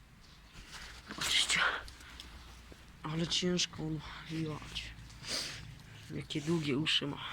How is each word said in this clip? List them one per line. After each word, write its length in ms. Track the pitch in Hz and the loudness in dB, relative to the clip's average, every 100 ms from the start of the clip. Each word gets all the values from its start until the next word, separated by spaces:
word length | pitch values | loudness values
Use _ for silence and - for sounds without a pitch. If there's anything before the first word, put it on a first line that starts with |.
| - - - - - - - - - - - - | -20 -20 -20 -20 -16 -16 -12 -12 -12 -12 -10 -2
Patrzcie. 440 | - - - - - - - - - - - - - - - - - - | 4 6 6 6 6 4 -2 -12 -14 -14 -12 -14 -14 -16 -16 -16 -16 -10
Ale 240 | 147 160 170 | -2 0 4
ciężko 560 | - 180 180 - - | 4 4 4 2 0
on 160 | 156 156 - - - | -2 -2 -2 -10 -4
liwać. 520 | 160 156 165 - - - - - - - - - - - - - - - | -2 0 -2 -6 -6 -6 -10 -12 -10 -4 -2 -2 -6 -10 -14 -14 -14 -8
Jakie 300 | 151 135 160 | -8 -4 -2
długie 360 | 143 170 147 131 | 4 4 4 4
uszy 300 | 156 - 143 | 6 4 4
ma. 100 | - - | -2 -4